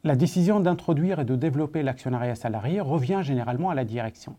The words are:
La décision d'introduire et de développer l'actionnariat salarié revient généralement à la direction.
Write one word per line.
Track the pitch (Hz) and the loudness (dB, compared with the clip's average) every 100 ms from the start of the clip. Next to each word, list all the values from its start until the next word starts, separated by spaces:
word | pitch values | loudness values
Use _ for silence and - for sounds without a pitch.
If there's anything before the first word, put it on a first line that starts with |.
La | 160 131 | 2 4
décision | 165 180 175 208 | 4 4 4 4
d'introduire | 180 170 - 147 180 170 | 2 0 0 2 2 0
et | |
de | 123 | 0
développer | 127 156 135 151 156 | 0 0 0 -2 -2
l'actionnariat | 135 123 131 123 123 | -2 -4 -4 -2 -2
salarié | 117 117 107 117 196 | -4 -4 -4 -2 -2
revient | 147 160 127 196 | 0 0 0 -2
généralement | 147 131 117 123 185 | 0 -2 -2 -2 -2
à | |
la | 143 117 | -2 -2
direction. | 117 113 - - | -4 -6 -8 -18